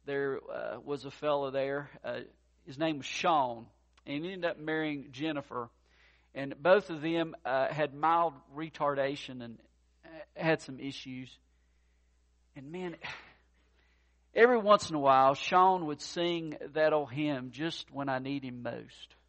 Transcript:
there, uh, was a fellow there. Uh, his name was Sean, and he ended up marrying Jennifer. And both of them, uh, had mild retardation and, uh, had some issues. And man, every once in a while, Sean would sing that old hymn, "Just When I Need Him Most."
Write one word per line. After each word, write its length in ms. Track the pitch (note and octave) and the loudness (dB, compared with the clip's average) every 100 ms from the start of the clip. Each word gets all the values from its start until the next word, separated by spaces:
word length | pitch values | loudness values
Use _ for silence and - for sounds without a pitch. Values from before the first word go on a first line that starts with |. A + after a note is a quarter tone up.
| C#3 | -4
there, 340 | C#3 C#3 C3 - | -2 -2 -4 -6
uh, 280 | A#2+ A#2 A#2+ | -8 -6 -8
was 220 | C#3+ C#3+ C3+ | -6 -8 -8
a 60 | |
fellow 400 | - D3+ C#3+ C#3 | -4 0 0 0
there. 380 | C3+ C3+ C#3 C#3+ - | -2 -2 -4 -6 -10
Uh, 160 | - A#2+ - _ _ _ - | -8 -8 -10 _ _ _ -18
his 140 | C3+ | -4
name 180 | D#3+ D3 | -2 -2
was 80 | B2+ | -6
Sean, 600 | - F3+ D#3+ B2+ A#2 A#2 _ _ _ - | 0 2 4 2 -4 -14 _ _ _ -8
and 180 | C#3+ | -6
he 80 | F3 | -6
ended 160 | F#3+ E3+ | -2 -4
up 80 | D3 | -2
marrying 520 | D#3 D#3 D#3 C#3+ C3+ | -2 -2 -2 -4 -10
Jennifer. 580 | B2 D#3+ D3 - A#2+ A#2 _ _ _ _ _ _ C3 | -6 -4 -4 -6 -8 -8 _ _ _ _ _ _ -10
And 180 | C#3 C#3 | -8 -2
both 300 | D3+ G3 G3 | 6 6 4
of 100 | D#3+ | -6
them, 340 | D#3+ E3 E3 - - | -2 -2 -2 -6 -2
uh, 280 | E3 E3 | 0 0
had 220 | D3+ D3 C#3 | 0 -2 0
mild 380 | D#3+ E3+ E3+ C3+ _ C#3 | 2 4 2 -2 _ -10
retardation 880 | D#3+ - D3 C#3 C3+ C#3+ - B2+ | -10 -2 0 2 -2 -2 -10 -12
and, 140 | A#2+ A2 _ _ _ _ - | -14 -16 _ _ _ _ -20
uh, 40 | D#3+ - D3+ | -18 -16 -2
had 260 | E3 D#3 | 0 0
some 180 | - C3 | -2 -10
issues. 560 | C3+ C3+ C3+ B2+ B2+ - _ _ _ _ _ _ _ _ _ _ _ C#3+ | -10 -10 -12 -12 -14 -20 _ _ _ _ _ _ _ _ _ _ _ -18
And 160 | C3+ | -12
man, 240 | F3 F3+ D#3+ - - - _ _ _ _ _ _ _ _ _ _ - | -8 -8 -10 -14 -14 -18 _ _ _ _ _ _ _ _ _ _ 6
every 240 | A#3+ A#3+ | 6 8
once 300 | G#3 G3+ - | 6 6 4
in 60 | D#3 | 2
a 40 | |
while, 340 | C3+ C3 C3+ | 6 8 6
Sean 540 | C#3 - F#3 F#3 F#3 D#3 | 4 2 6 6 4 -2
would 120 | D3 | -6
sing 560 | - F3+ F3 E3+ D#3+ - - | -8 -4 -2 -2 -6 -10 -6
that 200 | D3 D#3 | 2 4
old 180 | D3+ C#3+ | 4 0
hymn, 380 | C3 D3+ C#3 B2+ | -2 -2 -2 -6
"Just 400 | A#2+ E3 - - | -6 -6 -6 -10
When 180 | C3+ C#3 | -6 -2
I 120 | C3 | -2
Need 240 | C3+ C#3+ | -4 -6
Him 180 | B2+ B2 | -6 -8
Most." 540 | A#2+ A#2+ A2+ - - - | -8 -8 -12 -20 -20 -20